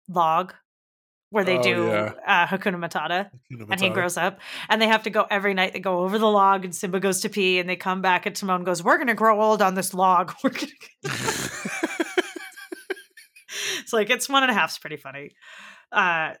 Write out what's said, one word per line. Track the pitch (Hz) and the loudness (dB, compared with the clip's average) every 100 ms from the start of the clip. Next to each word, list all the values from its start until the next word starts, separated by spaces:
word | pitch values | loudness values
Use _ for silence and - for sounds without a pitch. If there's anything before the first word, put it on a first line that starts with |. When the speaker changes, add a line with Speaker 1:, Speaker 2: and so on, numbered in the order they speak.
| - | -4
Speaker 1:
log | 175 160 165 185 - _ _ _ _ _ _ _ | 0 2 2 -2 -8 _ _ _ _ _ _ _
where | 214 | 0
they | 185 180 | 2 2
Speaker 2:
Oh, | |
Speaker 1:
do, | 190 175 170 | 2 2 0
Speaker 2:
yeah. | 104 107 - - | 0 -2 -4 0
Speaker 1:
uh, | 185 170 | 2 2
Hakuna | 190 208 180 | -2 -2 -4
Matata, | 170 170 156 180 202 - - | -4 -4 -2 -4 -4 -12 -18
Speaker 2:
Hakuna | 120 104 | -16 -6
Speaker 1:
and | 185 | -2
he | 190 | 0
Speaker 2:
Matata. | |
Speaker 1:
grows | 185 175 175 | 0 -2 0
up, | 180 190 - - - | -2 -4 -12 -10 0
and | 220 | 2
they | 220 | 4
have | 220 | 4
to | 220 | 2
go | 208 - | 0 0
every | 202 202 190 | 0 0 0
night. | 185 | 0
They | 190 | -2
go | 190 180 | -2 0
over | 185 214 | 0 2
the | 220 | 4
log, | 208 196 196 | 6 6 4
and | 185 156 | 0 -6
Simba | 190 185 | -4 -2
goes | 196 190 | 0 0
to | 208 | -2
pee, | 208 185 180 | 0 2 2
and | 180 | 0
they | 180 | -4
come | 190 190 | -4 0
back, | 185 180 202 | 2 2 0
and | 202 | -4
Timon | 196 180 | -2 0
goes, | 180 170 | 0 0
"We're | 190 320 | 2 2
gonna | 262 208 | 2 2
grow | 226 208 | 4 4
old | 214 214 | 4 4
on | 190 | 2
this | 190 175 185 | 0 -2 2
log." | 185 180 175 - | 4 4 0 -2
<laughs> | |
We're | 262 | -4
gonna | - 294 - - _ | -2 -8 -12 -20 _
Speaker 2:
<laughs> | - - 440 - - - - - - - - 359 - - - - - - - - - - - _ - - - - | -8 -6 -4 -4 -6 -8 -10 -6 -4 -4 -4 -2 -4 -6 -16 -18 -16 -14 -12 -12 -16 -20 -20 _ -14 -8 -6 -6
Speaker 1:
It's | - | -2
like, | 226 208 | 0 0
it's | 254 262 | 0 0
one | 269 | 2
and | 262 | 4
a | |
half's | 202 160 - | 2 0 -4
pretty | 151 151 | -12 -14
funny. | 139 139 143 _ - - - - _ | -14 -16 -16 _ -20 -20 -20 -20 _
Uh, | 208 180 165 156 - | 0 2 2 -2 -6